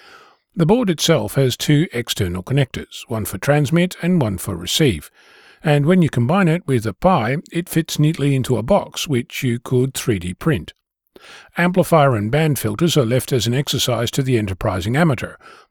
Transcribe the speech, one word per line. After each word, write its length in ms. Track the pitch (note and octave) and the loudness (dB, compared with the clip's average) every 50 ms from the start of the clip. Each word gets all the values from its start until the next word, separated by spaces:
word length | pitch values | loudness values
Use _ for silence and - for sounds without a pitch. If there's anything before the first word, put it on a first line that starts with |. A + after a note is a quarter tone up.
| - - - - - _ _ _ _ _ _ | -20 -20 -20 -20 -20 _ _ _ _ _ _
The 120 | F3+ D#3+ | 0 2
board 240 | D#3 A3 B3+ B3 F#3 | 2 4 2 2 0
itself 440 | E3 - - - D#3+ B2+ G#2 G2+ - | -2 -2 0 0 2 0 0 -2 0
has 220 | C3+ C3+ B2+ - | 0 0 0 0
two 320 | - - - D3 C#3+ F3 - - | -2 0 2 2 2 2 0 -4
external 480 | A#2+ A#2 - - - G2+ F2 F2+ F#2 | -8 -6 -6 -4 -4 -4 -4 -4 -6
connectors, 640 | - - B2 C#3+ C3+ - - - - _ - - - _ | -6 -2 0 0 0 0 -4 -12 -12 _ -16 -18 -10 _
one 160 | A#2 A2 G2+ | -6 -6 -6
for 140 | - - F#2 | -6 -8 -6
transmit 580 | - C#3+ D3 D3+ D3 A2+ D#3+ E3+ F3+ F3+ - - | -2 0 2 2 2 2 2 2 0 0 -2 -4
and 180 | - F3 F#3 E3+ | -2 0 2 2
one 160 | B2 G#2+ F#2+ | 2 0 -2
for 180 | F2+ - G2 F#2+ | -4 -6 -6 -8
receive, 560 | E2+ F2+ - - - D#3+ B2+ F2+ D2+ - - _ _ _ - - - - - - _ - | -6 -6 -4 0 2 2 2 2 0 -6 -14 _ _ _ -20 -20 -20 -20 -20 -20 _ 0
and 220 | D#3+ D3 D3 C#3 | 2 2 4 4
when 160 | D#3 F#3 F3+ | 4 4 4
you 80 | E3 B2+ | 4 2
combine 360 | - A#2+ A#2 B2 F3 G3+ F#3+ | 2 0 0 2 2 2 2
it 200 | D#3+ D#3+ F3+ - | 2 2 0 -2
with 180 | - C3+ A#2 G#2+ | -2 -2 -2 -2
a 60 | A2 | -4
Pi, 460 | F#2+ _ - F#3 F#3 C#3 G#2+ A#2 C#3 E3+ - - | -8 _ 2 2 2 2 0 -2 -4 -4 -6 -6
it 200 | - E3+ E3+ - | -6 -6 -6 -2
fits 280 | - D#3+ D#3+ - - - | -2 -2 -2 -2 -2 0
neatly 360 | D3 D#3 E3 - C#3 C#3+ C#3 | 0 0 0 0 0 0 0
into 240 | C3 A#2+ - B2+ G#2+ | 0 0 0 -2 -2
a 40 | |
box 460 | A2 B2 G3+ F3+ - - - - - E3 | 2 2 2 0 0 -2 -8 -10 -6 -2
which 340 | C3+ A#2+ C3 _ - - | -2 -2 -2 _ -10 -4
you 160 | C#3 B2 A#2 A#2+ | -2 -2 -2 -2
could 360 | _ - C3 B2 C3 C3+ - | _ -2 0 0 0 0 -2
three 240 | - - - G#2+ F#2 | -6 -2 -2 -2 -2
D 160 | E2+ F2+ F2+ | -2 -8 -10
print. 400 | _ - E3 C#3 F2 - - - _ _ _ _ _ _ _ _ - - - - - - - _ - | _ -2 -2 -2 -2 -4 -10 -18 _ _ _ _ _ _ _ _ -20 -20 -20 -20 -20 -20 -12 _ 0
Amplifier 580 | F3 F3+ F3+ F#3 D#3 - E3+ D#3 C#3+ C#3 B2 | 0 2 2 2 2 4 4 4 4 4 2
and 140 | G#2 G2+ A2+ | 0 0 0
band 280 | C3 D3+ D#3+ D#3 C3+ - | 0 0 2 2 0 0
filters 380 | - G#2+ - - E3 D#3+ - | -2 -4 -2 0 0 2 2
are 80 | D3+ A#2+ | 2 2
left 260 | A2 B2+ B2+ - - | 2 0 0 0 0
as 160 | C#3+ A#2+ G2 | -2 -2 0
an 60 | A#2 | 0
exercise 580 | A#2+ C#3 C#3+ - - A#2 - C3 A#2+ A2+ A#2+ A2+ | -2 -2 -2 -2 -2 -2 -2 -2 -2 -2 -2 -4
to 120 | - C#3+ | -2 -4
the 160 | C3 C3 B2+ A2 | -2 0 0 0
enterprising 580 | G#2+ F#2+ F#2+ - - G#2+ F2+ F#2+ F2 A2 B2 | 0 -2 -4 -2 -2 -2 -2 -2 -4 -2 0
amateur, 400 | C#3+ F3+ D#3+ B2+ - - - - - _ - - - - _ | 2 2 2 2 -2 -4 -12 -14 -20 _ -20 -20 -20 -20 _